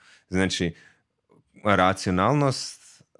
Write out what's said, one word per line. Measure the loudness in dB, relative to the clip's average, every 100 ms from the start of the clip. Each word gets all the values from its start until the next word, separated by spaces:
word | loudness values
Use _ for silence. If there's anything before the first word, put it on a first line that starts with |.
| _ -20 _
Znači, | -2 -2 -2 -4 -6 -18 _ _ _ _ _ _ _
racionalnost, | 0 2 2 0 -2 0 2 2 0 -4 -10 -16 -20 -20 _